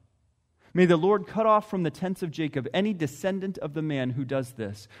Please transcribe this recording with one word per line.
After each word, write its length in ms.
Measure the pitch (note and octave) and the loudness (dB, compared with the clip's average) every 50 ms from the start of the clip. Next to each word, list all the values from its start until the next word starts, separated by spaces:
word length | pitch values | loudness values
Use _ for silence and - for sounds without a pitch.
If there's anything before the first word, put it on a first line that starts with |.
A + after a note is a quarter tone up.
| _ _ _ _ _ _ _ _ _ _ _ _ _ _ - | _ _ _ _ _ _ _ _ _ _ _ _ _ _ 4
May 120 | F3 F3+ | 4 6
the 100 | E3+ F3 | 6 6
Lord 320 | D#3+ F3 G3 G#3+ G3+ E3+ | 6 6 4 2 2 0
cut 180 | - - G#3+ A3 | -4 -2 2 4
off 240 | A3 G#3+ G#3+ G#3 - | 4 4 4 2 0
from 140 | G3 F#3 E3+ | -4 -2 -2
the 80 | D3+ | -2
tents 320 | - - F#3+ F#3 F#3+ - F#3 | -2 -4 -4 -4 -4 -4 -6
of 80 | D#3+ | -6
Jacob 380 | - D#3+ D#3 D3 - C#3 A#2 - - | -4 -4 -4 -2 -2 -4 -4 -2 0
any 200 | F#3 G3+ A3 G3+ | 0 0 0 0
descendant 640 | E3 D#3 C3+ D3 - - F#3+ G3 F#3+ F#3+ G3 F#3 | -2 -4 -6 -4 -4 -4 -4 -2 -2 -4 -6 -6
of 160 | - - D3+ C#3+ | -6 -8 -6 -6
the 80 | D#3+ | -4
man 300 | D#3 D3+ C#3+ C3+ B2+ B2+ | -4 -2 -2 -2 -2 -2
who 120 | A#2 C#3+ C3 | -4 -4 -4
does 300 | B2+ C3+ C3+ B2 B2 - | -2 -2 -4 -4 -6 -8
this, 340 | A#2 G#2+ G2+ G#2 - - _ - - | -8 -8 -8 -8 -12 -16 _ -20 -20